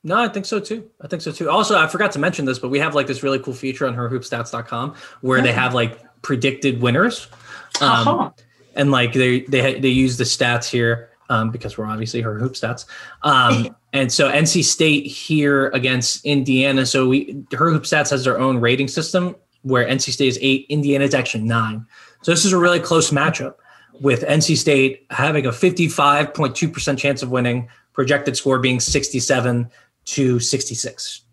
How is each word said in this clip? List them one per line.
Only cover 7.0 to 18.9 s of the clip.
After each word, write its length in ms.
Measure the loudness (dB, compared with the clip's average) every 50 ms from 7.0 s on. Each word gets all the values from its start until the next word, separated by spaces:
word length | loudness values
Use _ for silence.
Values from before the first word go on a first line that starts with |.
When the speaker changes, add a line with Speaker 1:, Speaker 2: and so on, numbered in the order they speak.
| 2 2 0 -4 -14 -16 -20 -20 -20 -20 -20 -20 -20 -10 -4 0
Speaker 1:
Um, 280 | 2 2 4 4 4 2
Speaker 2:
Uh-huh. 220 | 2 0 -2 -4 _ _ _ _ _ _ _ _ _
Speaker 1:
and, 160 | 0 2 2
like, 220 | 4 4 2 2
they, 280 | 2 2 2 4 2 0
they, 360 | 0 0 0 2 2 0 0 0
they 100 | 0 2
use 280 | 4 4 2 2 2
the 80 | 0 -2
stats 440 | -2 0 0 2 2 2 0 -2 -2
here, 420 | 0 2 2 2 2 0 -4 -16 _ _ _ -2
um, 200 | -2 0 0 -2
because 280 | -4 -6 -10 -10 -8 -8
we're 80 | -8
obviously 340 | -6 -6 -6 -6 -6 -4 -4
Her 180 | -4 -4 -4 -4
Hoop 140 | -6 -6 -6
Stats. 300 | -6 -6 -6 -6 -8 -12 -18 -18 -20 -20 -20 -16 _
Um, 520 | 0 4 4 6 6 4 4 2 0 -2 -6 _ _
Speaker 2:
<laughs> 80 | _ -2
Speaker 1:
and 180 | -2 -2 0
so 160 | 2 2 2 4
N 160 | 4 2 2
C 180 | 2 2 2
State 440 | 0 0 0 2 2 2 2 2 0
here 600 | -6 -12 -12 -6 -2 0 2 2 4 2 2 2 0
against 580 | -2 -2 0 0 0 0 0 -2 -4 -4 -2
Indiana. 580 | 0 0 0 0 2 2 2 2 2 2 2 0
So 240 | 2 2 2 2 4
we, 340 | 2 2 0 -2 -10 -14 -10 _
Her 180 | -2 0 0 2
Hoop 140 | 2 0 0
Stats 260 | 0 0 0 2 0
has 140 | 0 0 0
their 140 | 0 0 2
own 200 | 2 2 2 2
rating 300 | 2 2 2 2 0
system 460 | -4